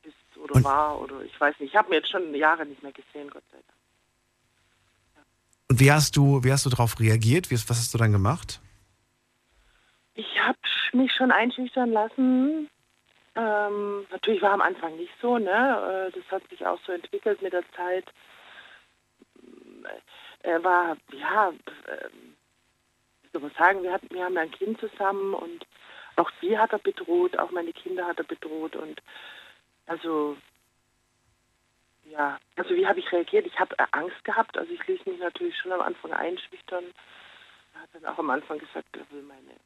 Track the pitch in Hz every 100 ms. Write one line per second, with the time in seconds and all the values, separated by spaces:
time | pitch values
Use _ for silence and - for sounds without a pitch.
0 | - _ _ - 151 139 135 139 151 147
1 | 139 135 - - 147 - 135 208 185 160
2 | - 196 165 143 156 165 147 135 143 139
3 | _ 147 143 - _ - _ _ _ _
4 | _ _ _ _ _ _ _ _ _ _
5 | _ _ _ _ _ _ _ 123 139 151
6 | 143 147 139 139 131 135 135 123 117 -
7 | 113 110 110 160 180 120 - 117 120 117
8 | 113 101 98 160 - - - _ _ _
9 | _ _ _ _ _ _ _ _ _ _
10 | _ - - - 233 - - - - 247
11 | 262 - 262 196 233 247 247 262 240 220
12 | 220 - 254 254 277 311 302 _ _ _
13 | _ _ _ - 226 208 208 208 202 202
14 | 196 185 - 208 202 202 170 180 165 160
15 | 175 - 240 240 196 208 269 214 95 190
16 | 190 185 - 190 _ - 180 170 - 175
17 | - 202 220 202 185 180 175 - 180 185
18 | - _ - - - - - - _ _
19 | _ _ _ _ - - - - - 50
20 | _ - - - - 165 180 175 170 156
21 | _ 135 147 208 196 156 - - - -
22 | - - 247 _ _ _ _ _ _ _
23 | _ _ _ 165 143 147 175 196 180 190
24 | - 180 180 180 165 - 202 226 214 -
25 | 196 196 196 190 170 170 - _ - -
26 | - - 170 - 185 214 220 208 - -
27 | 170 175 180 - 170 175 170 - 180 185
28 | 175 170 160 170 156 156 156 - 156 156
29 | - - - - - _ _ _ - 165
30 | 165 156 147 139 _ _ _ _ _ _
31 | _ _ _ _ _ _ _ _ _ _
32 | 156 151 143 139 _ - 175 175 196 185
33 | - 175 165 208 175 - 175 - 139 -
34 | 175 - - 214 226 - 170 - - 185
35 | 196 175 180 - 175 - 185 180 - 175
36 | 160 - 165 180 - - - 180 175 -
37 | - - - - - _ _ - 170 170
38 | 160 160 156 135 147 151 156 160 - -
39 | - 143 143 135 - -